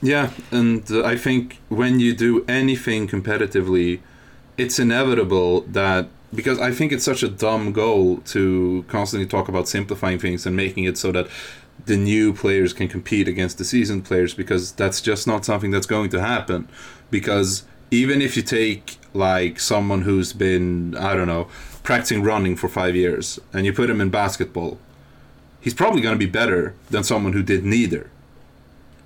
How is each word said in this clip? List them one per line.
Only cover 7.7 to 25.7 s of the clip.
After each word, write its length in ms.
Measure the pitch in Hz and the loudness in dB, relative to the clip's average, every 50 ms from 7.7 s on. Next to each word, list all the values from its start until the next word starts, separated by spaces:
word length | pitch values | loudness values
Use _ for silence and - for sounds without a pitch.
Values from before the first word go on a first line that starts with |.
| 101 | 0
goal 440 | 107 107 117 110 101 95 92 90 - - - | 0 2 2 4 4 4 4 2 0 -4 -4
to 580 | - 101 98 95 92 92 90 90 92 92 87 - | 0 2 2 4 4 2 2 2 0 -2 -4 -4
constantly 400 | - 107 101 98 - 101 95 95 | -4 -2 -2 -2 -2 -4 -4 -2
talk 200 | - 98 92 - | -2 -2 -2 0
about 180 | 95 92 85 - | -2 -2 -2 0
simplifying 500 | - 98 98 98 104 95 - 95 92 87 | -2 -4 -2 -4 -4 -4 -2 -2 -2 0
things 280 | - 95 90 87 - | -2 -2 -4 -2 -2
and 100 | 95 90 | -2 -2
making 300 | 95 95 95 92 95 92 | 0 -2 -2 -2 -2 -2
it 120 | 92 87 - | -2 -2 0
so 140 | - 95 | -2 -2
that 160 | 90 90 87 - - - - - - - - - - - - | 0 0 -2 -4 -8 -14 -16 -16 -18 -20 -20 -20 -20 -16 -2
the 120 | - 107 98 | 0 2 2
new 360 | 101 101 104 107 107 107 98 | 4 2 4 4 4 2 2
players 400 | 101 - 104 98 98 95 90 - | 0 0 2 2 4 2 2 0
can 140 | - 98 87 | -2 -4 -4
compete 400 | - 92 - - 120 104 98 87 | -4 -6 -4 -2 0 0 0 0
against 300 | 90 95 92 90 - - | 0 -2 -2 -4 -4 -6
the 60 | 95 | -6
seasoned 400 | - - 123 113 101 104 95 95 | -2 0 0 2 2 -2 -4 -4
players, 280 | - 95 92 92 90 - | 0 2 2 2 2 0
because 380 | - 92 - 101 90 90 - | -6 -4 -2 -2 -2 -2 -4
that's 280 | - - 101 98 92 - | -4 -2 -2 -2 -2 -2
just 260 | - 113 107 101 - - | -2 -2 -2 0 0 -2
not 180 | 110 107 101 | -2 -2 0
something 240 | - 107 101 107 98 | -2 -2 -2 0 0
that's 160 | 98 98 90 - | 0 0 0 0
going 220 | 110 107 107 95 | -2 -2 0 0
to 100 | 90 90 | -2 -2
happen. 460 | 92 113 123 110 - - 90 87 85 - - - - - - - - - | 0 0 -2 -2 -2 -2 -4 -4 -4 -8 -14 -20 -20 -20 -20 -20 -10 -4
Because 520 | - 101 - - 104 101 98 95 95 - - - - - - - | -4 -2 0 0 2 2 2 2 0 -4 -8 -14 -20 -20 -6 0
even 300 | 123 120 127 131 139 139 | 2 2 4 4 2 2
if 160 | 139 123 - 127 | 2 0 0 -2
you 60 | 117 | -2
take, 520 | - 127 113 110 110 104 98 - - - - - - - | 0 0 2 2 0 0 -4 -8 -16 -18 -18 -20 -8 -4
like, 460 | 98 95 95 92 92 90 87 82 - | 0 0 2 2 2 0 0 -2 -4
someone 440 | - - 110 104 101 101 101 95 92 | -2 0 0 0 2 2 0 0 2
who's 280 | 101 98 95 92 - | 2 2 2 0 -2
been, 640 | - 101 101 92 92 90 90 90 87 87 87 85 82 | -2 0 2 2 4 2 2 2 0 -2 -2 -4 -4
I 180 | - 90 98 98 | -4 -2 -2 0
don't 120 | 95 92 87 | 0 0 0
know, 220 | 85 85 85 - - - - - - - - | 0 -2 -4 -6 -10 -18 -18 -18 -18 -12 -4
practicing 400 | - 127 120 120 - 123 104 101 | 0 0 0 0 0 -2 0 2
running 320 | 107 110 107 95 92 90 | 2 2 2 2 0 0
for 140 | 85 - 90 | -2 -4 -4
five 260 | - 95 92 90 90 | -2 0 0 2 2
years 440 | 90 90 87 80 - 80 - - - - - | 2 2 2 2 -2 -4 -8 -10 -12 -14 -8
and 140 | - 95 95 | -4 -2 0
you 80 | 101 95 | 0 0
put 160 | - 123 117 | 0 0 0
him 100 | 113 104 | 2 2
in 100 | 101 95 | 0 0
basketball, 720 | 90 107 101 95 - - 92 - - 90 85 78 - - - - - - - - - - - - - - - - - - | 2 0 0 -2 -2 -4 -6 -6 -6 -6 -6 -6 -8 -10 -16 -20 -20 -20 -20 -20 -20 -20 -20 -20 -20 -20 -20 -20 -20 -8
he's 140 | - 120 | -8 -8